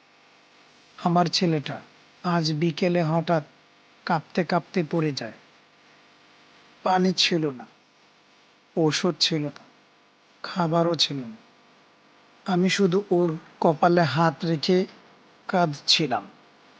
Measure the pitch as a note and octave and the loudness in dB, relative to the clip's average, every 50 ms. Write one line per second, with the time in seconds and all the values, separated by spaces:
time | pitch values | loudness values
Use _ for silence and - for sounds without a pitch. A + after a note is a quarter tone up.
0 | _ _ _ _ _ _ _ _ _ _ _ _ _ _ _ _ _ _ _ - | _ _ _ _ _ _ _ _ _ _ _ _ _ _ _ _ _ _ _ -4
1 | - F3+ E3+ F3 F3 D#3+ - - F#3 E3+ D#3+ D3 C3+ - C3+ - - - _ _ | -2 2 2 2 2 2 0 0 0 0 0 -2 -4 -6 -10 -12 -14 -20 _ _
2 | _ _ _ _ - F3+ E3+ E3+ D#3 D#3 D#3 D3 E3+ E3+ - - F#3+ F3 F3 F3 | _ _ _ _ -4 -2 -2 0 0 -2 -2 0 -2 -2 0 0 0 0 2 0
3 | E3 D3+ E3 E3+ E3 F3+ E3+ D#3 D3 - _ _ _ _ _ _ _ _ _ _ | 0 0 0 0 0 0 0 -2 -2 -6 _ _ _ _ _ _ _ _ _ _
4 | - - F3 D3+ - - - G3 E3+ - F#3 E3 - - - F#3+ D#3+ D3 F3 E3 | -4 -4 -2 -2 -4 -4 -4 -4 -2 0 -2 -2 -2 -2 -4 -4 -2 -2 -2 -2
5 | D#3 D3+ C3+ - - G#2+ G2+ - - _ _ _ _ _ _ _ _ _ _ _ | 0 -2 -2 -6 -8 -12 -12 -18 -20 _ _ _ _ _ _ _ _ _ _ _
6 | _ _ _ _ _ _ _ _ _ _ _ - - - - - - G3+ F#3 F#3 | _ _ _ _ _ _ _ _ _ _ _ -20 -20 -20 -12 -4 0 2 2 2
7 | F#3 F#3+ F3+ - - - F#3 D#3+ D#3 D3 C3 A#2+ A2+ - _ _ _ _ _ _ | 2 2 2 0 0 0 0 0 -2 -2 -6 -8 -14 -20 _ _ _ _ _ _
8 | _ _ _ _ _ _ _ _ _ _ _ _ _ _ - F3+ D#3+ D3+ C#3+ - | _ _ _ _ _ _ _ _ _ _ _ _ _ _ -2 0 0 2 0 0
9 | - F3+ D#3 - - - E3 D3+ D3 C#3+ - - - - _ _ _ _ _ _ | 0 -2 0 0 -2 -2 -2 -2 -4 -6 -10 -14 -20 -20 _ _ _ _ _ _
10 | _ _ _ _ _ _ _ _ - - - F#3 E3+ D#3 E3 E3+ E3 E3+ E3+ D3 | _ _ _ _ _ _ _ _ -14 -8 -4 -2 -2 0 2 2 2 2 0 0
11 | - - C#3+ C#3 B2 A2+ A2 - - _ _ _ _ _ _ _ _ _ _ _ | -2 -2 -4 -6 -8 -10 -14 -18 -20 _ _ _ _ _ _ _ _ _ _ _
12 | _ _ _ _ _ _ _ _ - - F#3 F3 F#3 F#3 - - G3 F3+ F3 G3+ | _ _ _ _ _ _ _ _ -4 -2 0 2 2 2 2 2 2 2 2 0
13 | G3+ - F3+ F3 F3 E3 D#3 E3+ - - - - - F3 D3+ - F#3 F3 F3 F3 | 0 2 2 2 2 2 -2 -4 -10 -14 -4 0 2 2 2 4 4 4 4 4
14 | E3 C3+ B2 D#3+ E3+ E3 C#3+ - - E3 E3 C#3 - - F#3 F3+ G3 - - - | 2 2 2 2 2 2 0 0 -2 -2 -2 0 0 2 2 2 0 -2 -8 -18
15 | - - - _ _ _ _ _ _ - - F3+ F3 D#3 C#3+ - - - - - | -20 -20 -20 _ _ _ _ _ _ -2 0 0 2 0 -2 -4 -2 0 0 0
16 | D#3+ C3 A#2+ G#2 - - - - - - _ _ _ - - | 0 -2 -2 -4 -6 -8 -20 -20 -20 -20 _ _ _ -20 -20